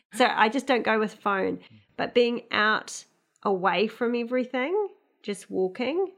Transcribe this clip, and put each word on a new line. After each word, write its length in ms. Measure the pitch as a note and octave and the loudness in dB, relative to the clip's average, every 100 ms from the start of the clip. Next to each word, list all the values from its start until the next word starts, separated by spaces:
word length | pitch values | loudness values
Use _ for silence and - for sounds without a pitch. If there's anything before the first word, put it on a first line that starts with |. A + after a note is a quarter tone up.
| _ | _
So 120 | A3 B3 | 2 2
I 220 | - A3+ | 4 2
just 180 | C4 C4 | 2 0
don't 160 | B3 | 0
go 160 | A3 A3 | 2 0
with 140 | G#3+ | 0
phone. 460 | - G#3 G3 F#3+ F#3 - - _ - | -2 -2 -2 -2 -4 -12 -20 _ -6
But 160 | - | 0
being 300 | - A#3+ A#3+ - | 2 2 0 -4
out 540 | - G#3+ G#3+ - - - _ _ _ | 0 0 0 -4 -14 -18 _ _ _
away 440 | G#3 F#3+ F#3 F3 A3 | -2 0 0 2 0
from 280 | - A#3+ | 0 -2
everything, 760 | A#3+ A#3 B3+ B3 C4 C4+ G4+ G4 - _ _ | -2 -2 -2 -2 -4 -2 -2 -2 -8 _ _
just 280 | - G3+ - | -10 -10 -6
walking, 580 | F#3+ F#3 F#3 B3 E4+ F#4+ | -2 -2 -2 -4 -2 -4